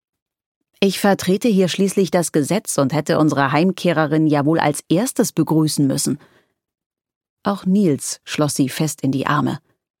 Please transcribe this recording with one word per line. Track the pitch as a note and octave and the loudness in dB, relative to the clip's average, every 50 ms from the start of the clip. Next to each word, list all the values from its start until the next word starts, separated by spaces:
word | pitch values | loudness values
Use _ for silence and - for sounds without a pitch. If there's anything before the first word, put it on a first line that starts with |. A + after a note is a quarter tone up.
| _ _ _ _ _ _ _ _ _ _ _ _ _ _ _ _ | _ _ _ _ _ _ _ _ _ _ _ _ _ _ _ _
"Ich | G3 G3 F#3 - | 0 0 0 2
vertrete | - G3+ F#3+ - - F3+ F#3 G#3+ - | 2 2 2 2 0 -2 -2 0 0
hier | A#3+ G3 F#3+ F#3 D#3+ | 0 2 2 2 0
schließlich | - - G3 F#3+ - G3+ F#3+ - | 0 -2 -2 0 0 -2 -2 0
das | - F3 E3 - - | 0 0 -2 0 0
Gesetz | D#3+ C3+ - E3+ A3 - - - | -2 0 0 -2 -4 -4 -4 -2
und | - C#3 B2+ D#3 | -2 0 0 0
hätte | D3+ D3+ - D#3+ | -2 -2 0 0
unsere | - D#3 D3+ C3+ C#3 C#3 C3 D3 | 2 2 2 2 2 0 0 2
Heimkehrerin | D3 F3 F#3+ F3+ - - F3 D#3 D#3 D#3 C#3+ D#3 D#3 D#3 | 2 2 0 0 0 -2 0 0 0 0 0 2 2 2
ja | D3+ D3 C#3+ C3+ | 2 2 2 2
wohl | D3+ E3 - | 2 0 2
als | - D3 D3 - - - | 0 0 -2 -4 -4 -2
erstes | D#3 F3+ A#3+ C4 - - G#3 - | 0 0 0 -2 -2 -2 -2 -2
begrüßen | - - D3 - D#3 D#3+ D#3 D3 - - C#3+ | -2 -2 -2 0 2 2 2 2 0 0 0
müssen." | C3+ C#3+ D3 - - - - - _ _ _ _ _ _ _ _ _ _ _ _ _ _ _ _ _ _ _ _ _ _ _ - | 0 0 -2 -2 -4 -6 -6 -10 _ _ _ _ _ _ _ _ _ _ _ _ _ _ _ _ _ _ _ _ _ _ _ -4
Auch | G3+ G3+ F#3+ - | -4 -4 -2 0
Nils | F#3 F#3+ G#3+ G3+ D#3+ C3+ A#2+ - - - - _ | 0 2 4 4 2 2 0 -4 -8 -10 -12 _
schloss | - - - D3+ C#3+ - | -8 -2 -2 -2 0 0
sie | - C#3 | 0 -2
fest | B2+ - - D#3 D3 - - | -2 0 -2 -4 -4 -4 -4
in | - C3+ C#3 | -4 -2 -2
die | C3 - | -2 -2
Arme. | - D3 D3 C3+ B2+ - - - _ _ _ _ _ _ _ | 0 0 0 -2 -2 -6 -8 -12 _ _ _ _ _ _ _